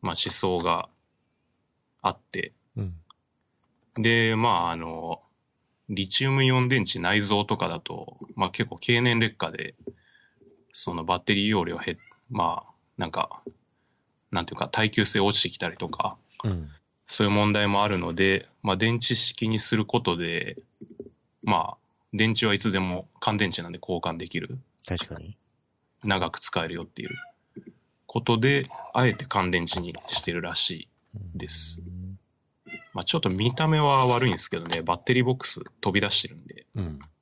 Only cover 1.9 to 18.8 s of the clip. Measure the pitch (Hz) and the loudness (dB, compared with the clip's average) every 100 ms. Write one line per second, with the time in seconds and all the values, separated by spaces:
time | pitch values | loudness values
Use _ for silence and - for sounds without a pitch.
1.9 | _ 95 90 _ 95 - _ _ - 98 | _ -4 -4 _ -8 -8 _ _ -8 -6
2.9 | 85 _ - _ _ _ _ _ _ _ | -8 _ -20 _ _ _ _ _ _ _
3.9 | - 110 117 113 110 117 95 85 82 82 | 0 4 4 4 4 2 2 0 -2 -6
4.9 | 82 85 82 _ _ _ _ _ _ _ | -8 -6 -8 _ _ _ _ _ _ _
5.9 | 101 95 - 135 135 131 127 127 131 95 | -6 -2 0 2 4 4 4 4 2 0
6.9 | 92 87 104 101 101 101 104 90 85 - | 0 2 2 2 2 2 0 -2 -4 -8
7.9 | 87 82 - - - 95 - - - - | -12 -12 -16 -14 -2 -2 -2 -6 -6 0
8.9 | 120 123 117 113 - 82 - - - - | 2 4 4 0 0 -6 -6 -12 -12 -18
9.9 | - _ _ _ _ - _ _ - - | -18 _ _ _ _ -20 _ _ -6 -4
10.9 | 87 82 87 - 101 104 107 82 87 - | -4 -2 -2 2 0 2 2 0 -4 -6
11.9 | 87 - _ _ - 85 82 - - _ | -8 -12 _ _ -2 0 -2 -8 -20 _
12.9 | - 82 80 - - - - _ _ _ | -8 -6 -4 -6 -8 -18 -20 _ _ _
13.9 | _ _ _ _ 90 85 - - - 110 | _ _ _ _ -4 -4 -4 -4 0 0
14.9 | 107 101 107 98 101 - - 90 82 87 | 2 2 4 4 2 0 -2 -8 -6 -8
15.9 | 82 107 - _ _ 110 90 76 73 _ | -4 -6 -6 _ _ -4 -4 -6 -14 _
16.9 | _ _ - 104 104 104 104 104 101 104 | _ _ 0 4 4 4 4 2 2 2
17.9 | 95 85 85 95 95 - _ 107 95 | 0 -2 2 4 4 -2 _ -2 2